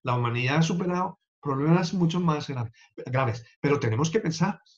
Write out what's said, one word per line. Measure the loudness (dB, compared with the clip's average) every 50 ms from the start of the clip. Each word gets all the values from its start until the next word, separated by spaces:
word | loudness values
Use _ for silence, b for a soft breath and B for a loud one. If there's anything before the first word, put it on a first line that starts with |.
La | -4 -2 0
humanidad | 0 0 0 0 0 0 2 4 4
ha |
superado | 2 2 0 -2 -2 -2 -2 -2 -2 -4 -6 _ _ _ _ _
problemas | -6 -4 -2 0 2 4 4 4 2 0 0
mucho | 0 0 2 2 0
más | 0 0 0 -2 -4 -6
gra-, | -6 -6 -6 -8 b b b b _ -14 -8
graves, | -4 -2 0 0 0 -2 -6 b b b _
pero | 0 2 2 2
tenemos | 2 0 0 0 0 0
que | 0 0
pensar. | -2 -2 -2 0 0 -2 -2 -4 b b b